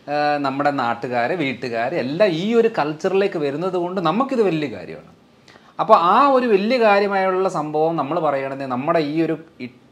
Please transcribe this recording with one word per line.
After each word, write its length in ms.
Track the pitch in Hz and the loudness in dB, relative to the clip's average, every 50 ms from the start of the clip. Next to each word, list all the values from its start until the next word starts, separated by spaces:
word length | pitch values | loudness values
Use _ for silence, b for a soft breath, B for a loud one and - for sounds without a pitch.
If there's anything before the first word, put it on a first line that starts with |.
| B 143 | B -6
ആ, 280 | 147 147 147 147 147 143 | -4 -2 0 0 0 0
നമ്മുടെ 320 | 143 135 135 143 143 147 | -2 -2 -2 0 0 0
നാട്ടുകാർ 640 | 139 139 123 117 117 113 - 127 123 120 117 127 180 | 0 0 -2 -2 -2 -4 -4 -4 -2 -2 0 0 -2
വീട്ടുകാർ 600 | 180 147 135 120 101 - 123 113 113 117 131 165 | -2 -2 -4 -4 -6 -8 -6 -4 -4 -4 -2 -2
എല്ലാം 360 | 156 120 127 147 175 214 202 | -4 -4 -4 0 0 2 2
ഈ 240 | 160 160 185 214 240 | 2 0 -2 0 2
ഒരു 160 | 226 226 226 226 165 | 2 2 2 0 -2
കൾച്ചറിലേക്ക് 600 | 143 151 156 151 - 185 185 190 202 190 190 170 | -2 -4 -4 -4 -2 0 0 0 0 0 -2 -2
വരുന്നത് 380 | 147 139 135 151 180 190 180 | -4 -4 -4 -4 -4 -4 -2
കൊണ്ട് 240 | 180 175 175 185 196 | -2 -4 -4 -4 -2
നമുക്കിത് 420 | 170 156 170 226 269 254 269 233 214 | -2 0 0 0 -2 0 0 0 0
വലിയ 340 | 185 165 156 147 127 107 | 0 0 -2 -4 -6 -8
കാര്യമാണ്. 360 | 92 85 80 80 76 - - - _ _ _ B B B B B B B B B - | -10 -12 -14 -16 -16 -18 -20 -20 _ _ _ B B B B B B B B B -4
അപ്പോൾ 140 | 160 185 220 | 2 4 6
ആ 340 | 185 170 175 202 240 285 277 | 6 6 6 4 4 4 4
ഒരു 180 | 262 254 247 | 4 4 4
വലിയ 320 | 240 208 190 202 220 262 247 | 4 2 2 2 2 2 4
കാര്യമായുള്ള 680 | 226 214 202 202 208 196 202 190 190 190 185 185 190 185 | 4 4 4 4 2 2 0 0 0 2 0 0 0 0
സംഭവം 480 | 170 160 147 151 151 151 156 165 170 | -2 -4 -4 -2 0 0 0 0 0
നമ്മൾ 240 | 160 135 135 160 175 | -2 -2 -2 -2 0
പറയുകയാണെങ്കിൽ 460 | 160 147 139 135 135 135 139 135 139 | 0 0 0 -2 -4 -6 -6 -8 -6
നമ്മുടെ 320 | 131 123 123 139 160 170 170 | -6 -6 -2 0 0 0 0
ഈ 240 | 151 143 151 165 165 | 0 0 -2 -2 -2
ഒരു, 160 | 160 160 - - - _ - | -2 -2 -6 -8 -14 _ -16
ഇ-, 200 | 123 120 - - _ _ | -16 -16 -16 -20 _ _